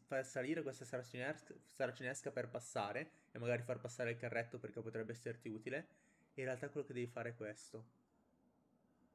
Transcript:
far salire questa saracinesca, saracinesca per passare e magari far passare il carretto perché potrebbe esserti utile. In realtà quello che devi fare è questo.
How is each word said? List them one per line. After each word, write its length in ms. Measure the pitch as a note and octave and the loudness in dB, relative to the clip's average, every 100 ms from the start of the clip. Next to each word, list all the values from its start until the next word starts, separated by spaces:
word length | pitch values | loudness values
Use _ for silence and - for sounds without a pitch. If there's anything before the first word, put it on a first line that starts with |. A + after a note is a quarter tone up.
| - | 0
far 180 | C3+ | 2
salire 380 | C3 C3+ B2+ E3 | 2 2 4 2
questa 220 | C#3+ B2 | 2 -2
saracinesca, 680 | A#2+ B2 A#2+ B2 C3 D#3 - - - | -2 -2 -2 -2 0 -2 -6 -16 -10
saracinesca 640 | - B2+ A#2+ B2+ C#3+ - | 2 2 2 -2 0 0
per 160 | - A#2 | 0 0
passare 640 | A#2+ - A#2+ G#2 A2+ D#3 - - | -2 0 2 2 2 -2 -8 -12
e 80 | A#2+ | 0
magari 240 | A#2+ A#2+ | 4 4
far 160 | A#2+ B2 | 4 0
passare 320 | A#2+ - A#2 | -2 0 2
il 60 | A#2+ | 2
carretto 420 | A#2+ A#2 A#2 A#2+ | 2 2 0 -4
perché 220 | A2 A2 | -4 -4
potrebbe 320 | A2+ A2+ A2 | -2 -2 -2
esserti 360 | A#2 - A2+ A#2+ | -2 -4 -4 -4
utile. 380 | G#2+ B2 C3+ F3 - - - _ | -4 -2 -2 -4 -12 -20 -20 _
In 100 | - | -2
realtà 240 | C3 B2+ C#3+ | 0 0 0
quello 160 | D3+ C3+ | -2 -2
che 60 | |
devi 140 | B2 A#2+ | 0 0
fare 240 | A#2+ A#2 | 0 -2
è 40 | |
questo. 680 | A#2+ G#2+ G#2 - A2+ A#2 - _ _ _ _ _ _ _ _ _ _ - | -2 -4 -6 -8 -10 -12 -18 _ _ _ _ _ _ _ _ _ _ -20